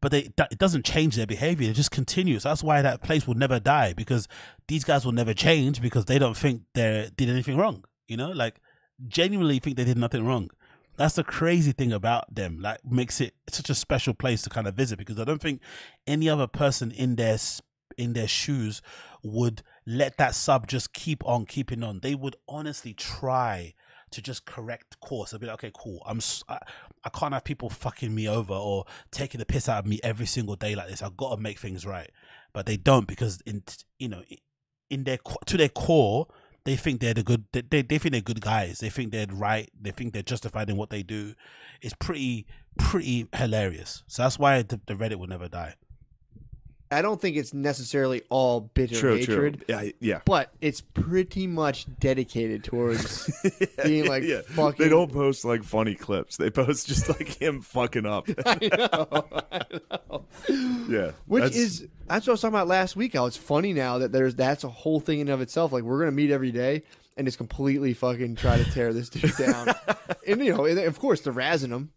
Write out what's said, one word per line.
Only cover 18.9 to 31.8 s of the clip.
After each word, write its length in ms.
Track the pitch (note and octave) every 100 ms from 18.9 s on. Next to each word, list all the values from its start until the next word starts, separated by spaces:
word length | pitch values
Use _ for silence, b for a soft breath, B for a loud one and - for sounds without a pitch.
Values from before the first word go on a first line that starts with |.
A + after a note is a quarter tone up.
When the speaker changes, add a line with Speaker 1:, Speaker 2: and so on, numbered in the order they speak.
| B B B
Speaker 1:
would 400 | G#2+ G#2+ A#2+ A2 - b -
let 320 | A#2 C#3 -
that 160 | C#3
sub 320 | - - C3+ A2+
just 260 | C3 -
keep 340 | - - D3 -
on 200 | A#2+ G#2+
keeping 360 | - C3 B2
on. 180 | A#2 G2
They 140 | B2
would 220 | C#3 C3+ - -
honestly 460 | D3 D3+ C#3 B2+
try 800 | G#2 - - C3 C3 B2 G2 E2+ - b b b
to 80 | -
just 220 | A2 B2+
correct 540 | - - A2+ A#2 _ -
course. 300 | - C3 G2
They'll 100 | A2
be 60 | A#2
like, 180 | A2
"Okay, 80 | A2+
cool. 280 | - - F2+ -
I'm 120 | A2+
s-, 260 | - - -
I, 100 | - - B B -
I 60 | -
can't 240 | - D3
have 100 | C#3
people 260 | - C#3 A#2
fucking 440 | - B2 - A#2
me 140 | A2 G#2+
over 260 | A2 G2+
or 300 | G2 G#2 G2 F#2 B B
taking 280 | - C#3 A#2+
the 80 | A2
piss 220 | C#3+ -
out 120 | A2
of 60 | G2
me 140 | G#2+
every 240 | A#2 G#2+ A#2
single 300 | - G#2+ G2+
day 180 | G#2+
like 140 | G#2 F2+
this. 140 | F#2+
I've 140 | G2+ F#2
gotta 240 | C3+ A2+
make 180 | A2 G2+
things 280 | A#2 F#2